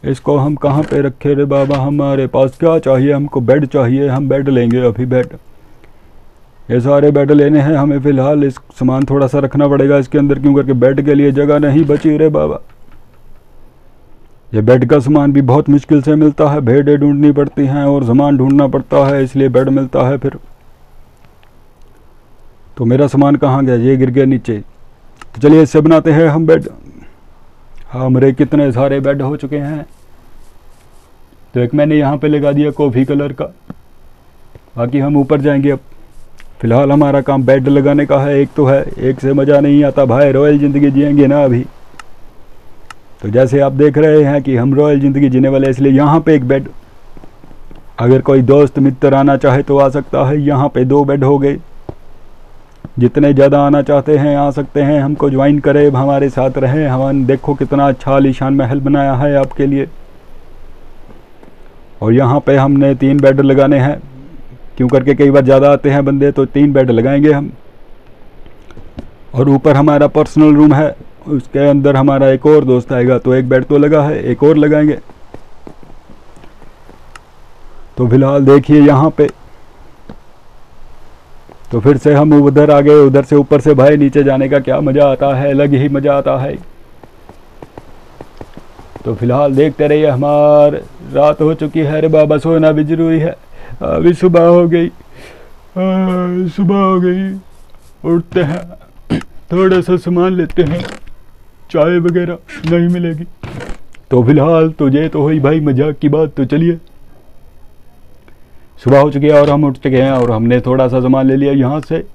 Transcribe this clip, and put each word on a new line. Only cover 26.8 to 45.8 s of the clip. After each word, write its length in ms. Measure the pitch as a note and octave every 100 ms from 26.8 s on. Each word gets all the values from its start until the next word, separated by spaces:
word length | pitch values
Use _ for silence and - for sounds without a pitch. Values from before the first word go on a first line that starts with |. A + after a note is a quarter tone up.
| - - - - - - - - - -
हाँ, 200 | - B2+
हमारे 280 | C3 B2+ C3+
कितने 380 | B2+ C#3+ D3 C#3+
सारे 280 | A#2+ C#3 C#3
बेड 220 | C#3 C#3
हो 140 | C3+ D3
चुके 220 | C3+ D3
हैं। 280 | C#3+ D3+ - - - - - - - - - - - - _ _ - _ -
तो 60 | B2
एक 140 | B2
मैंने 220 | D3 D3 D3+
यहाँ 200 | C#3+ C#3+
पे 100 | D3
लगा 240 | D3+ C#3+
दिया 180 | C#3+ D3+
कॉफ़ी 320 | - C#3+ A#2+
कलर 280 | C3 C#3+ C#3+
का, 200 | C3+ D3+ - - - - - - - _ _ - - _ -
बाकी 220 | A#2+ C#3
हम 180 | C#3 D3
ऊपर 240 | C3+ D3+
जाएंगे 300 | C#3+ C#3 C#3+
अब। 100 | C3+ - - - - - - - -
फिलहाल 320 | A#2 A#2 C#3
हमारा 280 | C#3+ C#3+ C#3
काम 220 | C3+ C3+
बेड 240 | B2+ C3+ C3
लगाने 380 | C#3+ C#3 D3 C#3+
का 120 | C#3+
है। 180 | C#3 C#3
एक 100 | C#3
तो 160 | - C3+
है, 160 | C#3 - -
एक 200 | C3 C3+
से 120 | C3
मज़ा 260 | C#3 C#3 C#3+
नहीं 240 | C#3+ C#3+
आता 200 | C#3+ C3+ C3+
भाई, 260 | A#2+ C#3+
रॉयल 260 | C3 D3 D3
ज़िंदगी 320 | C#3+ C#3 C#3+
जिएंगे 360 | C#3 C#3+ C#3+ C#3
ना 180 | D3
अभी। 220 | C#3 A#2+ B2+ - - - - - - - - - - - - - - -
तो 60 | G#2
जैसे 280 | A2+ B2+ C#3
आप 120 | C#3
देख 260 | C3+ D3 C#3
रहे 240 | D#3 D3+
हैं 180 | C#3+ C#3+
कि 120 | C3 B2+
हम 160 | C3
रॉयल 260 | C3+ D3 C#3+
ज़िंदगी 280 | C#3 C#3 C#3+
जीने 200 | B2+ C3+
वाले 180 | C3+ C3+
हैं, 40 |
इसलिए 220 | B2+